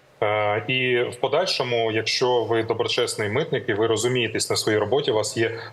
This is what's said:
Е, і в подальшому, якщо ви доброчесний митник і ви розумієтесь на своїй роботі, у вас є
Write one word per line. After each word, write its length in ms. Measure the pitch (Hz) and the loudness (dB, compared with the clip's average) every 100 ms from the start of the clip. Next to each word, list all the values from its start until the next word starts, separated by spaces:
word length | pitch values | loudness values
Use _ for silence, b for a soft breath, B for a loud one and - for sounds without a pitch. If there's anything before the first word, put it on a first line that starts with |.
| _ - | _ -4
Е, 400 | 104 107 104 107 110 | 0 2 2 0 0
і 320 | 131 127 120 | 0 2 2
в 160 | 113 - | 0 -2
подальшому, 760 | 131 147 190 - 127 117 113 | 0 0 0 -2 0 0 0
якщо 520 | 110 110 - 127 123 | 0 -2 0 2 2
ви 200 | 110 113 | 2 0
доброчесний 680 | 110 107 107 - 110 - 104 | 0 -2 0 0 -2 -2 -2
митник 340 | 120 160 127 110 | -2 -2 -2 -2
і 60 | |
ви 140 | 101 113 | 0 2
розумієтесь 640 | 107 123 127 110 107 - | 2 2 0 -2 -2 -2
на 60 | 104 | -2
своїй 220 | - 107 | 2 2
роботі, 340 | 104 139 143 | 2 2 2
у 20 | |
вас 240 | 107 104 117 | 0 0 0
є 220 | 113 B B | -2 B B